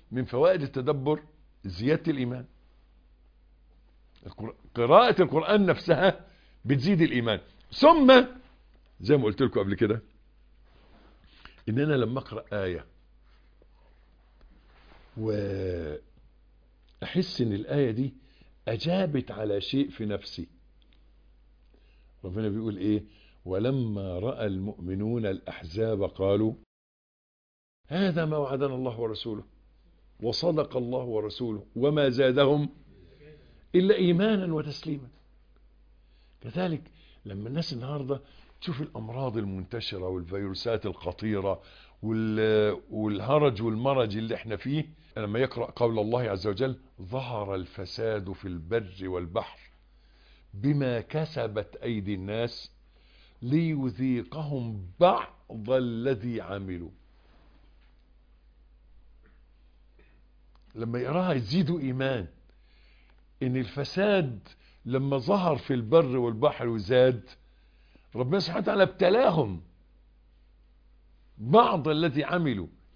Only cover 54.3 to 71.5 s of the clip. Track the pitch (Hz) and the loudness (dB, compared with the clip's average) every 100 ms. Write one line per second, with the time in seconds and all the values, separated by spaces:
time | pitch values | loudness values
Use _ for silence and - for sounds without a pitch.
54.3 | 156 147 139 117 107 90 - 175 233 - | -8 -6 -6 -6 -8 -10 4 4 4 -4
55.3 | - - 113 107 131 120 113 127 117 120 | -14 -16 -10 0 0 0 -2 -2 -2 -4
56.3 | 110 90 98 95 87 80 - _ _ _ | -6 -6 -8 -8 -10 -12 -16 _ _ _
57.3 | - - - - - - _ _ _ _ | -20 -20 -20 -20 -20 -20 _ _ _ _
58.3 | _ _ _ - - - - - - - | _ _ _ -20 -20 -20 -20 -20 -20 -20
59.3 | - - _ _ _ - - - - _ | -20 -20 _ _ _ -20 -20 -20 -20 _
60.3 | _ _ - - 110 117 120 123 170 180 | _ _ -20 -16 -8 -4 -4 -2 0 0
61.3 | 139 104 170 151 170 135 127 135 123 85 | 0 0 0 0 0 -4 -2 -2 -2 -6
62.3 | - - _ _ - - - _ - _ | -12 -20 _ _ -20 -20 -20 _ -20 _
63.3 | - 131 131 123 143 131 185 208 190 139 | -6 -2 -2 -4 -6 -6 0 4 4 2
64.3 | 104 - - _ - 117 131 139 139 117 | -4 -14 -20 _ -14 -4 -2 0 0 2
65.3 | 202 175 135 - 131 110 165 139 127 120 | 2 2 0 0 -2 4 6 6 2 0
66.3 | 113 143 - 120 113 95 127 127 120 - | 2 0 0 -4 -4 2 6 6 4 -4
67.3 | - _ _ _ _ _ - _ 110 127 | -20 _ _ _ _ _ -20 _ -4 0
68.3 | 190 165 190 - 202 185 - 180 220 262 | 0 0 -2 0 4 4 4 2 4 4
69.3 | 160 110 87 - _ _ _ _ _ _ | 2 0 -4 -12 _ _ _ _ _ _
70.3 | _ _ _ _ _ _ - - - - | _ _ _ _ _ _ -20 -20 -20 -20
71.3 | - 113 | -8 6